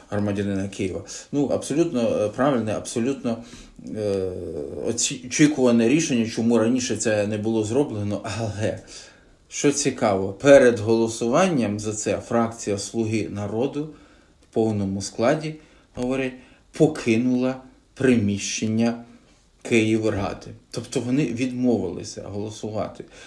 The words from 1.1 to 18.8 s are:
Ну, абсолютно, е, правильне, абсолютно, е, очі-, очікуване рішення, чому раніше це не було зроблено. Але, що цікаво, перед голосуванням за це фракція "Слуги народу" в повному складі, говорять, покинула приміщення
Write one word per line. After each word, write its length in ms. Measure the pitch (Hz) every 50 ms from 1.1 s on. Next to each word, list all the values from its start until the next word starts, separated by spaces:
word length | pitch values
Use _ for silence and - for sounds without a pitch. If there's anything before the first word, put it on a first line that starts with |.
| - - - -
Ну, 160 | - 143 139
абсолютно, 540 | - - - - - 135 156 170 - 123 123
е, 280 | 117 107 78 87 104 101
правильне, 440 | - 127 131 151 135 117 107 107 92
абсолютно, 720 | 78 - - - 120 113 135 139 131 - 120 117 - - - - - - - - - - - 80
е, 360 | 107 104 101 98 98 92 92 92 92 87 82 82 78 71 71 - - -
очі-, 340 | 104 117 - - - 139 123 -
очікуване 640 | 120 - - 151 143 - 131 127 120 117 117 113 117
рішення, 400 | 143 165 156 - 131 117 110 110
чому 280 | - 120 110 117 120
раніше 400 | 110 110 117 127 127 123 - 110
це 300 | 101 - 117 107 104 101
не 100 | 104 110
було 260 | 104 104 113 113 110 107
зроблено. 580 | 101 117 139 147 135 113 104 104 101 104 - - 113 98 110
Але, 400 | 113 104 95 101 110 95 - - - - - - - - - - _ _ _ _ _
що 240 | _ - - - 147
цікаво, 640 | 139 - - 139 - - 123 107 98 95 95 95 -
перед 460 | - - 143 139 135 127 120 117 104
голосуванням 1000 | 104 113 113 113 113 110 110 - 117 117 127 160 190 190 165 127 110 101 104 107
за 140 | 110 110 107
це 240 | - - 110 92
фракція 600 | - - - 117 117 117 107 110 - - 107 101
"Слуги 500 | 98 - - - 113 110 107 110 107 90 -
народу" 600 | 98 101 104 98 104 113 127 - - 143 151 156 - - - - _ _ _ _ _ _ _
в 100 | _ -
повному 480 | 117 110 113 107 104 101 95 95 98
складі, 540 | 98 - - - 110 135 147 156 156 156 156 - - - - - _ _ _
говорять, 380 | 123 123 127 131 135 131 127 123 - - - - _ _ _
покинула 840 | - - 160 147 156 - - 120 113 117 123 127 127 123 127 131 131 - - - - _ _ _ _
приміщення 1120 | - 131 131 123 113 101 101 101 98 - - - - 113 110 110 113